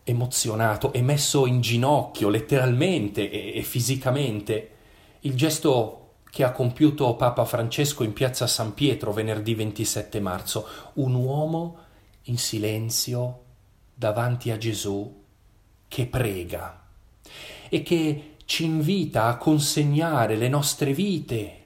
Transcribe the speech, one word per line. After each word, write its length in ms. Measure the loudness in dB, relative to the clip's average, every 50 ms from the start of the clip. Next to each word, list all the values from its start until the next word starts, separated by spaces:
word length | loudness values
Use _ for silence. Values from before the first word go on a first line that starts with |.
| _
emozionato 840 | -2 0 0 0 0 0 -2 -2 0 0 2 2 2 2 2 0 0 0
e 80 | 2
messo 440 | 2 2 2 2 2 2 2 4 4
in 140 | 4 4 2
ginocchio 720 | 2 2 2 2 4 4 4 2 2 -2 -2 0 2 2
letteralmente 1000 | 2 2 0 2 2 2 4 4 4 4 2 2 2 0 0 -2 -2 -4 -4 -4
e, 300 | -6 -8 -8 -6 -6 -6
e 20 |
fisicamente 1080 | -6 -4 -4 -2 0 0 -2 0 0 0 0 0 0 -2 -2 -4 -4 -4 -4 -4 -4 -8 -16 -20 -20 -20 -20 -20 -20 -20 -16 _
il 160 | -6 -4 0
gesto 800 | 2 2 2 2 2 2 4 4 4 2 0 -4 -10 -20 -20 _ _ _
che 200 | -10 -2 0 0
ha 80 | 2
compiuto 640 | 2 0 0 0 4 4 4 4 6 4 2 2 4
Papa 280 | 4 4 4 4 2 0
Francesco 580 | 0 0 -2 -2 -2 0 0 0 0 0 0 -2
in 100 | -2 0
piazza 340 | 0 0 0 0 0 -2 0
San 260 | 0 -2 -2 -4 -2
Pietro 380 | 0 2 2 2 0 -2 -2
venerdì 420 | -2 -2 -2 -2 -2 -2 -2 -2 -2
ventisette 680 | -2 -2 -4 -4 -4 -4 -2 -2 -4 -6 -6 -4 -4
marzo, 480 | -4 -4 -4 -4 -6 -6 -6 -6 -6 -8 -12 -18 -18 -8 -4
un 200 | -2 0 2 2
uomo 640 | 2 0 0 0 0 0 0 -2 -4 -4 -6 -10 -14 -20 -20 -20 -20 _ _ -20 _ _
in 160 | -6 -4 -4
silenzio 1000 | -2 -4 -2 -2 -2 -2 -2 -2 -2 -2 -2 -2 -2 -2 -2 -4 -4 -4 -6 -10 -16 -20 -20 _ _ _ _ _ _ _ _
davanti 560 | -4 -2 0 0 0 0 0 -2 -2 -2 -4
a 80 | -4 -2
Gesù 680 | -2 -4 -4 -4 -4 -4 -4 -4 -6 -8 -12 -18 -20 _ _ _ _ _ _ _ _ _ _ _ _ _
che 180 | -6 -4 -4 -2
prega 720 | -2 -2 -2 -2 -2 -6 -6 -8 -8 -10 -10 -12 -16 -18 -20 -20 -20 -20 -20 _ _ _ -20 -20 -20 -18 -18 -18 -18 -18 -6 -4
e 140 | -4 -4 0
che 520 | 0 0 2 2 0 -2 -2 -6 -12 -20 -16 -8
ci 180 | -4 -2 -2 0
invita 640 | 0 2 2 2 2 2 0 0 0 0 2 2
a 120 | 2 2 2
consegnare 1000 | 2 4 4 4 2 2 0 2 2 2 2 2 2 2 2 2 2 2 2 2
le 100 | 2 2
nostre 460 | 2 2 0 0 -2 0 0 0 0
vite, 720 | 2 0 0 0 -2 -4 -4 -4 -4 -4 -6 -10 -16 -20